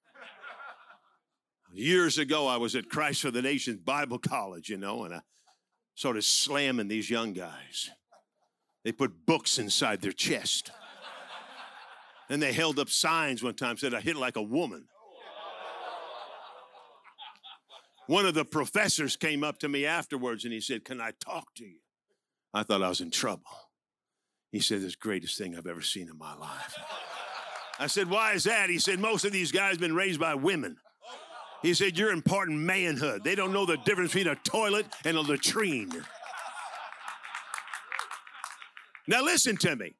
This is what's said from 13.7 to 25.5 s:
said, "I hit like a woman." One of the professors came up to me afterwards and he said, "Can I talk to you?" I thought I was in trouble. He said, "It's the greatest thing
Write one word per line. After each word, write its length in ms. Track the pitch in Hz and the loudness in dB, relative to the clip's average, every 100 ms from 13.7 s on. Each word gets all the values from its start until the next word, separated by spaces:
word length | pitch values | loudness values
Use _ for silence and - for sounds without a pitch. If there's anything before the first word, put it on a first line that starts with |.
| 113 | 0
said, 160 | 135 | -2
"I 80 | 117 | 0
hit 140 | 123 156 | -2 0
like 200 | 127 117 | -2 -2
a 60 | |
woman." 460 | 107 139 151 87 - - - - - - - - - - - - - - - - - - - - - - - - 855 - - - _ - _ _ - | 0 0 0 -4 -14 -20 -20 -20 -16 -14 -12 -12 -12 -10 -10 -10 -10 -12 -14 -16 -18 -20 -20 -20 -20 -20 -20 -20 -20 -18 -20 -20 _ -20 _ _ 2
One 180 | 180 196 | 4 6
of 80 | |
the 120 | 156 139 | 4 2
professors 680 | 156 127 208 214 - 139 - | 0 2 2 2 2 0 0
came 280 | 160 143 | 0 0
up 160 | 151 147 | 0 -2
to 100 | 143 | -2
me 160 | 139 143 | 0 0
afterwards 580 | 170 - 135 123 110 | 0 -2 -2 -2 -4
and 80 | 120 | -4
he 80 | 113 | -6
said, 260 | - 117 120 | -4 -6 -6
"Can 140 | 127 | -8
I 120 | 113 | -8
talk 420 | - - 175 - - | -8 -8 -10 -10 -18
to 60 | 104 | -20
you?" 160 | 117 _ _ _ _ _ _ _ 107 | -20 _ _ _ _ _ _ _ -2
I 60 | |
thought 220 | 101 101 | 2 4
I 60 | 92 | 4
was 120 | 87 | 0
in 80 | 85 | -2
trouble. 400 | - 120 87 - - - _ _ _ _ _ _ _ _ | 0 0 -4 -10 -20 -20 _ _ _ _ _ _ _ _
He 80 | 104 | 0
said, 240 | - 104 | 2 0
"It's 100 | 95 | -2
the 60 | - | -6
greatest 400 | 110 95 90 - | -4 -4 -4 -6
thing 180 | 95 | -6